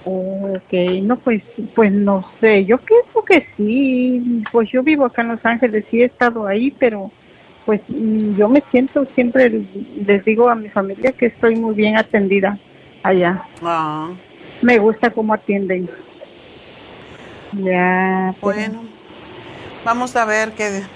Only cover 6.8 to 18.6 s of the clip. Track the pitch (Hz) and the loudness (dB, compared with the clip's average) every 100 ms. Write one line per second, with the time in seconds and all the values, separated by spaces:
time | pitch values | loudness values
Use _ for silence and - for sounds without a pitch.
6.8 | 254 208 196 _ _ - - - - 208 | 0 0 -12 _ _ -20 -20 -10 -2 -2
7.8 | - - 220 220 214 202 208 285 - 247 | -2 -4 -2 0 0 2 4 4 2 0
8.8 | 269 294 269 - 247 262 247 220 196 196 | 2 -2 -2 0 0 2 2 0 -6 -12
9.8 | - - 202 202 220 220 240 226 208 214 | -12 -6 0 2 2 2 2 2 -2 -4
10.8 | 196 196 254 262 240 - 233 226 226 208 | -4 -4 -4 0 -2 2 0 2 -2 0
11.8 | 214 220 220 220 196 196 190 202 _ - | 2 0 0 0 2 0 0 -4 _ -20
12.8 | - - 180 185 175 185 - - 170 165 | -20 -6 0 2 2 -2 -8 -10 -4 -4
13.8 | 156 156 160 185 - - - - 240 240 | -4 -6 -10 -14 -20 -20 -20 -2 2 4
14.8 | 214 220 240 233 214 214 - 202 190 185 | 2 2 -2 -2 -2 -2 -2 -4 -2 -4
15.8 | 175 - - - - - - - - - | -6 -12 -20 -20 -20 -20 -20 -20 -20 -20
16.8 | - - - - - - - 202 185 180 | -20 -20 -20 -20 -20 -20 -14 -6 -2 0
17.8 | 180 185 190 185 185 185 202 208 | 2 2 0 0 -2 -2 -4 -4